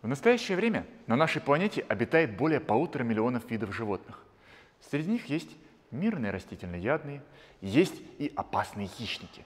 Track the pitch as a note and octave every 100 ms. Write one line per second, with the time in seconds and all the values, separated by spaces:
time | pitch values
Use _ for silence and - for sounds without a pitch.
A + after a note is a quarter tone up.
0 | G#2+ C3+ A3+ A#3+ - F#3 A3+ E3+ - -
1 | - A#2 D#3+ D3+ - C#3+ G3+ - - G#2+
2 | A2+ D#3+ D#3 G2 D3 D3 - G#2+ E3+ C#3+
3 | A#2+ A2 A2+ B2 A#2 A2+ G#2 G2+ A2+ F#2+
4 | - - - _ - - - _ - D3
5 | D#3+ A3+ - D3 - - - - _ C3
6 | G#3 G3+ G#2+ F#2+ - F#2 F#2 F2 F#2+ D#3
7 | C#3+ C#3+ - - - - - A2 F3 -
8 | - - D3 - - G#2 G#2 G#2 G2 -
9 | A2 - F2 -